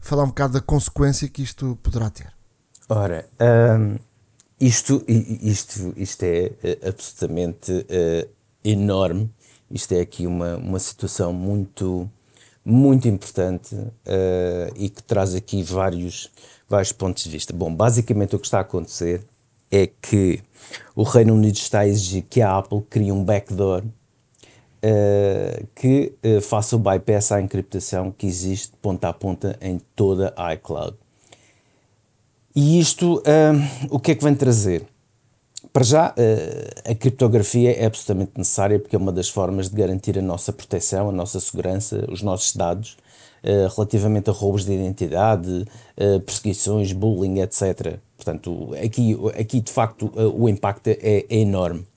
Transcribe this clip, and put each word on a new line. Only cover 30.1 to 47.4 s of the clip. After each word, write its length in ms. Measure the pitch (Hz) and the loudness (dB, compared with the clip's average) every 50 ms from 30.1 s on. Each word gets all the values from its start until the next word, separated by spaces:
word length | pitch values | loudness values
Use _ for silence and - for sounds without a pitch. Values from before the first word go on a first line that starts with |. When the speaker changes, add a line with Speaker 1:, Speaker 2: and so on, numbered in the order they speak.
| 95 92 98 92 - - | 4 2 0 -2 -2 -6
Speaker 2:
a 160 | 87 85 80 | -6 -6 -6
iCloud. 420 | - _ - 82 76 80 85 98 - _ _ _ _ - _ - _ _ _ _ _ _ _ _ _ _ _ _ _ _ _ _ _ _ _ _ _ _ _ _ | -6 _ -10 -8 -6 -6 -8 -10 -14 _ _ _ _ -20 _ -20 _ _ _ _ _ _ _ _ _ _ _ _ _ _ _ _ _ _ _ _ _ _ _ _
E 240 | 147 143 147 160 175 | 2 4 6 6 6
isto, 380 | 165 160 - - 180 175 170 - - | 4 4 2 0 2 2 2 2 4
hum, 600 | 147 151 156 156 151 151 147 143 139 131 123 135 143 | 4 6 6 8 6 6 4 2 -2 -4 -8 -6 -4
o 100 | - 135 | -4 -2
que 120 | - - | 0 0
é 40 | 156 | 0
que 80 | - 139 | 2 4
vem 120 | 151 151 | 2 2
trazer? 500 | 139 139 127 120 110 101 101 90 82 - - _ _ _ _ _ _ _ _ _ _ _ _ _ - - - _ | 4 4 4 4 4 2 0 -2 -2 -4 -8 _ _ _ _ _ _ _ _ _ _ _ _ _ -18 -18 -4 _
Para 100 | 143 135 | 0 2
já, 300 | 110 139 156 165 - - | 4 4 4 4 2 2
eh, 540 | - 117 107 110 - 78 82 - 87 - - - - - | 2 4 4 4 2 -2 -6 -8 -10 -12 -14 -16 -14 -6
a 80 | - 117 | -6 -6
criptografia 880 | 110 - 127 - - 131 117 113 117 101 - - 120 120 120 123 - | 0 0 -2 2 4 2 4 4 4 2 2 2 4 4 4 4 2
é 40 | 113 | 0
absolutamente 480 | 110 110 - - - 104 92 98 - _ - | 0 0 -2 -4 -2 -2 -2 -2 -4 _ -2
necessária 420 | 92 - - - 98 101 104 101 | 0 0 2 2 2 2 2 0
porque 160 | 104 - - | 0 0 -2
é 40 | 101 | -2
uma 120 | 95 95 | 0 0
das 160 | 87 90 87 - | -2 -2 -4 -4
formas 420 | - 104 95 90 95 95 95 92 | -2 -2 -2 -2 -2 -2 -4 -4
de 60 | 98 | -2
garantir 440 | 107 101 90 92 95 - - 92 98 | 0 0 0 0 -2 -4 -4 -2 -2
a 20 | |
nossa 320 | 95 92 87 85 - - 113 | -2 -2 -4 -4 -4 -6 -6
proteção, 560 | - - - - 90 - - - 95 101 104 | -8 -8 -6 -4 -4 -2 -2 -2 0 -2 -2
a 20 | |
nossa 280 | 98 90 87 90 - 95 | -2 -4 -4 -4 -2 -2
segurança, 640 | - - - 92 85 90 92 98 107 - 107 101 - 85 | -2 -2 -4 -4 -4 -2 -2 -2 -4 -4 -4 -6 -6 -6
os 100 | - 95 | -8 -6
nossos 340 | 101 101 92 92 - - - | -4 -4 -2 -2 -2 -4 -2
dados, 400 | - 90 85 85 98 110 - - _ _ _ - - - - _ _ | 0 -2 -2 -2 -4 -6 -12 -14 _ _ _ -20 -20 -20 -20 _ _
eh, 260 | - - 101 101 95 92 - | -2 0 2 2 2 2 0
relativamente 540 | - 107 101 - 110 98 107 107 104 98 - | -2 -2 0 0 0 2 2 0 2 0 -2
a 40 | 101 | -2
roubos 320 | - 104 101 98 101 92 | 0 0 0 0 0 -2
de 80 | 95 98 | -2 -2
identidade, 920 | 92 95 92 98 - 92 80 73 85 101 110 110 92 85 92 90 90 98 110 - - - - _ - | -2 -2 -4 -4 -4 -6 -4 0 0 2 2 2 0 -2 -4 -4 -6 -6 -8 -14 -20 -20 -20 _ 0
eh, 220 | 104 101 98 95 | 2 2 2 2
perseguições, 720 | 92 - - - - 107 92 - - 98 104 107 101 95 | 0 -4 -8 -4 -4 -4 -2 -2 -2 0 0 0 0 -2
bullying, 480 | 95 95 104 110 107 90 98 95 95 | -2 0 0 0 0 0 0 -2 0
et 140 | 98 | -2